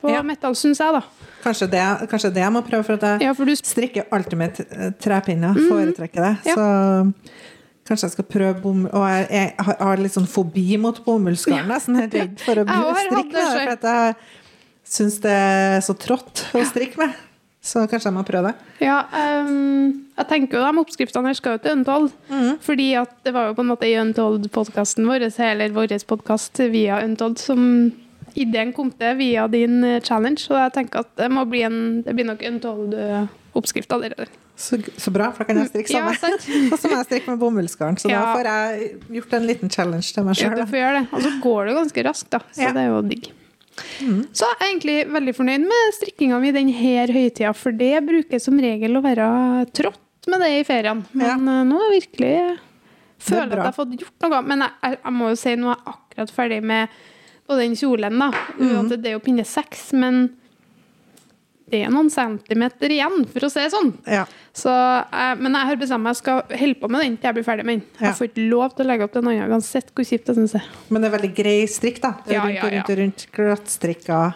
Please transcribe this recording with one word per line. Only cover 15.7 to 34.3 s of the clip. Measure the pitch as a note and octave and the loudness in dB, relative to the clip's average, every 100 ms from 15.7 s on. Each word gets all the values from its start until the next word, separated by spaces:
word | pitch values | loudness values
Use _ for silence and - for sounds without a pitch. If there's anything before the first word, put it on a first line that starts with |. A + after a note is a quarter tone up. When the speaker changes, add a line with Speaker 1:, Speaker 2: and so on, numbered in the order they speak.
| F#3+ | 2
Speaker 2:
så | G3 G3 | 0 -4
trått | - B3+ - - - | -2 -4 -4 -12 -4
å | A#3+ | -2
Speaker 1:
Ja. | B3 | 0
Speaker 2:
strikke | B3 B3+ - | -2 -4 -2
med. | D#4 - - _ _ _ | -4 -4 -18 _ _ _
Så | - A#3 A3 | -4 -2 0
kanskje | A#3 G#3+ | -2 -2
jeg | |
må | F#3+ F#3+ | -4 -2
prøve | F#3 F#3+ | 0 0
det. | A#3 - - | -4 -14 -4
Speaker 1:
Ja, | C#4 C#4 - | 0 0 -2
ehm, | D#4 D4 D4 C#4+ C#4 C#4 C#4 C#4 C#4 - - | -2 0 0 0 0 2 2 2 0 -8 -8
jeg | C#4 | -2
tenker | D#4 C4+ | 0 0
jo | A#3+ C4+ | 0 2
de | D#4+ D4+ | 2 0
oppskriftene | - B3 B3+ C4 | -2 -4 -2 -2
her | |
skal | C4+ B3+ A3+ | -2 -2 -2
jo | |
til | D#4 D4 | 0 0
Untold, | B3+ C#4+ D4 - - | 2 2 0 -2 -8
Speaker 2:
Mhm. | C#4 B3 D#4 | 0 0 0
Speaker 1:
fordi | - C4+ C4+ B3 | 0 0 2 2
at | B3 - | -2 -4
det | C4 | -4
var | B3 A3 | 0 -2
jo | A3 | 0
på | |
en | B3 A#3+ | 0 2
måte | |
i | A3+ A3+ | 2 2
Untold-podcasten | A3 A3 A3 G#3+ G3+ A3+ G#3+ - G3+ - A3+ | 2 2 2 2 0 -2 -2 -2 -2 0 2
vår, | C4 A3+ A3+ | 2 0 0
eller | A3+ G#3 G#3+ | 0 2 0
vår | G#3+ A3 G3+ - | 0 0 -2 -2
podcast | A3 - G#3+ - - B3 | -4 0 -2 -2 0 2
via | A3+ G#3 G3+ | 2 2 0
Untold, | A3 A3 A3+ A#3 | -2 -2 -2 -4
som | - B3 B3 A#3+ A#3 - - - - - | 0 2 6 6 4 0 -20 -20 -12 -4
ideen | A#3 A3 A#3 | 0 0 -2
kom | B3 C4 | -2 -4
til | - A#3 C4 | -2 -2 2
via | B3+ A#3 A3 | 2 2 2
din, | A#3 A#3 B3 | 2 4 4
eh, | B3 A#3+ | 4 2
challenge, | - A3 A#3 D4 - | 0 0 2 -2 0
og | C4+ | 2
jeg | B3+ | 2
tenker | C4+ B3+ - | 0 -4 -6
at | A3+ - | -8 -4
det | B3 | 0
må | C4 A#3+ | 0 0
bli | A#3+ | 0
en, | A3+ A3+ A3+ A#3 | -2 -2 -2 -2
det | A#3 A#3 | -2 -2
blir | A#3 | -2
nok | A3 | -4
Untold, | B3 A#3 A#3 G#3+ G#3 | -6 -6 -6 -6 -6
eh, | G#3+ G#3 G#3 G3+ - - A#3+ | -4 -4 -2 -4 -8 -6 -6
oppskrift | - - - | -4 -8 -4
allerede. | B3 A3+ - A3+ | -6 -6 -10 -12